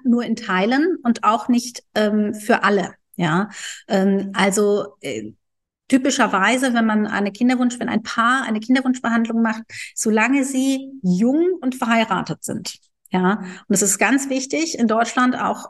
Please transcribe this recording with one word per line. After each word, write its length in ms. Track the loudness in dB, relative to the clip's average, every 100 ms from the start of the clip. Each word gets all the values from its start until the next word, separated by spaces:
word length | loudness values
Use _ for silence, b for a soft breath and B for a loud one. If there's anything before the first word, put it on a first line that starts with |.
nur 180 | 0 0
in 120 | 0 -6
Teilen 600 | -2 0 2 2 2 0
und 220 | 0 0
auch 240 | 0 0 2
nicht, 340 | 0 -2 -12 -6 0
ähm, 360 | 2 2 0
für 300 | -4 0 2
alle, 320 | 2 0 -2 -10 _ -2
ja. 320 | 0 0 -2 B B B -2
Ähm, 420 | 0 2 2 0
also, 600 | 0 0 2 2 0 -2 -10
äh, 320 | -8 -8 -10 -16 _ _ _ _ 0
typischerweise, 840 | 2 2 2 2 2 2 2 2
wenn 140 | 2 2
man 220 | 2 0
eine 240 | -2 -4
Kinderwunsch-, 480 | 0 0 2 0 -2
wenn 80 | -2
ein 160 | -2
Paar 400 | -2 0 0 0
eine 160 | -2 -4
Kinderwunschbehandlung 840 | 0 2 2 -2 0 0 0 0
macht, 220 | 0 -2 -10 B B -4
solange 480 | 0 2 4 2
sie 480 | 0 0 0 -2 -6 -4
jung 560 | 0 2 2 2 2 0
und 140 | -4
verheiratet 680 | -2 0 2 2 -2 -4 -8
sind. 320 | -8 -8 -10 -14 _ _ _
Ja, 260 | 0 2 0
und 360 | -4 -14 -2
es 80 | 0
ist 160 | 0 2
ganz 300 | 2 2 0
wichtig 460 | -4 -4 -4 -4 0
in 120 | 0
Deutschland 520 | 2 0 0 0 0
auch, 260 | -4 -6